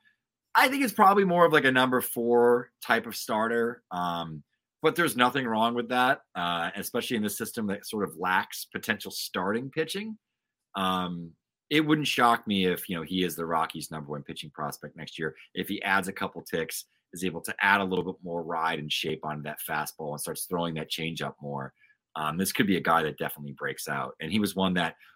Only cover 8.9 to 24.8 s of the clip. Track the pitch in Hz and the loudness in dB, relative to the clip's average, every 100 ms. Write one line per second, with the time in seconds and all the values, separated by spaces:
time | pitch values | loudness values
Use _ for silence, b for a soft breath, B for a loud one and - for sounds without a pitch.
8.9 | 104 98 - - 98 92 110 135 151 160 | -4 -6 -10 -6 -2 0 -2 -4 -6 -4
9.9 | 196 220 214 _ _ _ _ _ 98 95 | -6 -8 -12 _ _ _ _ _ -2 0
10.9 | 92 90 87 85 - _ _ - 147 151 | 0 -2 -6 -12 -18 _ _ 0 2 4
11.9 | 151 143 - 120 117 - 98 92 85 - | 2 2 4 4 4 2 2 2 0 -2
12.9 | 85 80 92 90 80 82 82 80 80 73 | -6 -2 0 0 0 0 0 0 -4 -10
13.9 | 80 71 73 71 80 76 - 73 - - | -10 -8 -10 -10 -12 -12 -8 -8 -8 -14
14.9 | 82 78 - 78 - B 90 87 101 98 | -14 -12 -6 -6 -8 B -8 -6 -4 0
15.9 | 98 92 - 98 85 - 85 80 - - | 0 0 -6 -8 -8 -6 -4 -4 -8 -12
16.9 | _ _ 85 92 82 - - 101 101 92 | _ _ -6 -4 -4 -8 0 2 4 2
17.9 | 92 87 90 90 85 80 82 80 80 76 | -2 -2 -6 -6 -6 -4 -2 -2 -2 -4
18.9 | - 78 78 80 76 73 73 - 76 76 | -4 -4 -4 -6 -8 -8 -10 -6 -4 -4
19.9 | - 76 76 - 80 - 90 85 78 78 | -8 -8 -6 -8 -8 -4 -2 -2 -4 -6
20.9 | - 82 78 69 - 71 71 67 _ b | -4 -4 -4 -8 -8 -8 -8 -8 _ b
21.9 | b _ 80 76 82 95 - 104 87 80 | b _ -6 -4 -2 0 2 2 2 4
22.9 | 82 78 73 76 - 71 67 71 67 - | 2 2 -2 -6 -6 -12 -8 -8 -6 -6
23.9 | 69 65 - 80 107 101 95 95 90 | -6 -6 -8 -4 0 0 0 0 2